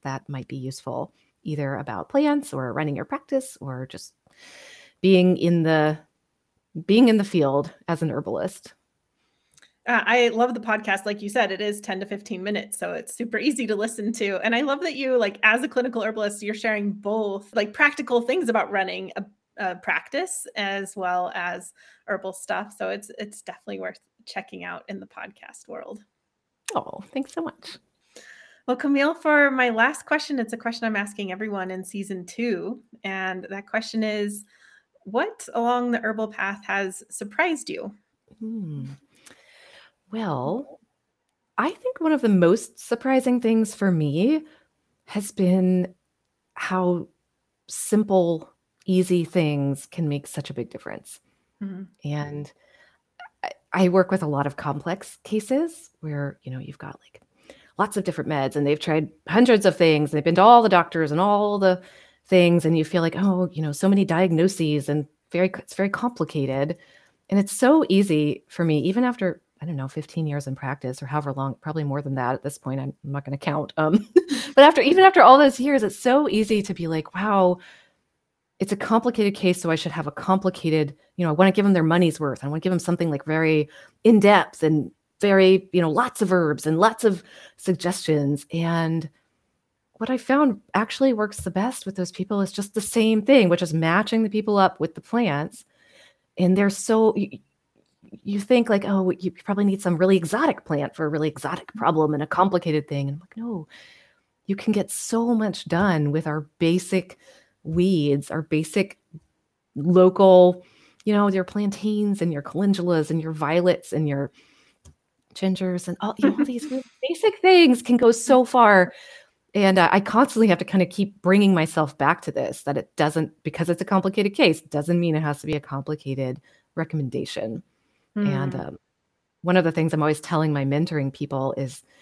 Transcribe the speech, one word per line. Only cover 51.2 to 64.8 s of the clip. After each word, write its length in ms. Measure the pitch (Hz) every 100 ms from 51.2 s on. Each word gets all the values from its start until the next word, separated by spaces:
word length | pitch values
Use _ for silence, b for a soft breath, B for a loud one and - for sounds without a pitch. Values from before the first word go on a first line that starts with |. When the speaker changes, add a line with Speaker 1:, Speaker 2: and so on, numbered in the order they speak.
| _ _ _ -
Speaker 2:
Mm-hmm. 200 | 196 190 190 _
Speaker 1:
And 480 | 143 147 147 147 143 _ b b b b _ - 719 _
I, 60 | - - _
I 160 | 185 180
work 220 | 185 185
with 140 | 190
a 40 | 151
lot 200 | 139 143
of 80 | -
complex 600 | 147 151 165 180 - -
cases 680 | - 214 208 269 330 - - _
where, 400 | 156 143 139 -
you 80 | 131
know, 80 | 131
you've 200 | 143 139
got, 200 | 147 -
like, 220 | _ - _ b b b b -
lots 180 | 208 202
of 60 |
different 260 | 185 160 143
meds 260 | 147 135 147
and 100 | 143
they've 140 | 151
tried 300 | - 156 151 _ -
hundreds 360 | 196 254 214
of 120 | 202 -
things. 340 | 165 151 151
They've 140 | 151
been 100 | 160
to 80 | 175
all 200 | 214 240
the 60 | 220
doctors 440 | 180 170 165 151
and 80 | 156
all 380 | 202 208 208 202
the 220 | 190 180 b b b b -
things 380 | 185 175 170
and 140 | 160 165
you 60 |
feel 180 | 156 175
like, 140 | 165 165
"Oh, 320 | 196 180 180
you 100 | 156
know, 100 | 151
so 160 | 147 196
many 160 | 196
diagnoses 840 | 190 170 185 160 185 - 156 147